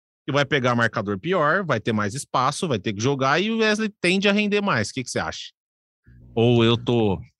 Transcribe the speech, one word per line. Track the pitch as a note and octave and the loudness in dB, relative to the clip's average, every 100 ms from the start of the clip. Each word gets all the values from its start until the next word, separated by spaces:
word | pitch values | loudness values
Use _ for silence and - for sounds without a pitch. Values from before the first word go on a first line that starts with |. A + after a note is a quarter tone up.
| _ _ - | _ _ -4
E | |
vai | C#3 | 0
pegar | C#3 D3 B2 A#2+ | 2 2 2 2
marcador | A2+ - G2+ G2+ | 0 0 -4 -4
pior, | D#3+ F#3 D3 F#3 | -2 0 2 0
vai | F3+ A#2 | 0 -2
ter | A#2+ | 0
mais | G#2+ G#2 | -2 -2
espaço, | C3 - C#3+ B2+ - F3 | -6 -4 0 0 -2 -4
vai | A2+ | -2
ter | A2+ | -4
que | G2+ | -2
jogar | B2 C#3+ C3+ D#3 | -2 0 0 0
e | G#3 | 0
o | A3+ | 0
Wesley | A3 G#3+ A3 - | 0 0 -4 -2
tende | F3+ F#3+ G#3 | 0 2 2
a | |
render | G3+ G#3 G#3 | 2 0 0
mais. | G3+ C3 G#2 | 0 0 -2
O | |
que | - | -6
que | B2 | -6
você | A#2 | -6
acha? | D#2+ - - _ _ _ _ _ _ - - | -6 -8 -14 _ _ _ _ _ _ -20 -8
Ou | A#2 A#2 A#2+ | 0 4 4
eu | A2+ A#2 | 4 2
tô, | A#2+ A#2+ G#2+ E2+ - | 0 0 2 -2 -8